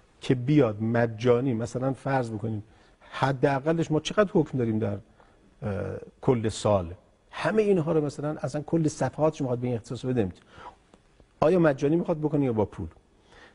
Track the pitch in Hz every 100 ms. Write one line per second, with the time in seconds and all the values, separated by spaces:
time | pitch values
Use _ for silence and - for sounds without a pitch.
0 | _ _ - 127 123 147 117 104 110 117
1 | 117 107 123 120 135 110 117 123 135 127
2 | 139 135 117 107 113 104 - - _ _
3 | - - 135 131 143 139 151 165 156 156
4 | - - 208 175 143 131 117 110 107 101
5 | - _ - _ _ - 107 95 95 -
6 | - - - 120 107 - 110 98 85 90
7 | _ _ _ - 160 220 202 185 156 160
8 | 147 - 151 156 139 151 - 165 151 -
9 | 131 - 156 156 131 120 123 117 - 123
10 | 131 123 92 - _ - - - _ _
11 | _ _ _ - 151 185 160 135 147 170
12 | 175 156 151 147 131 107 98 - 82 -
13 | _ _ _ - -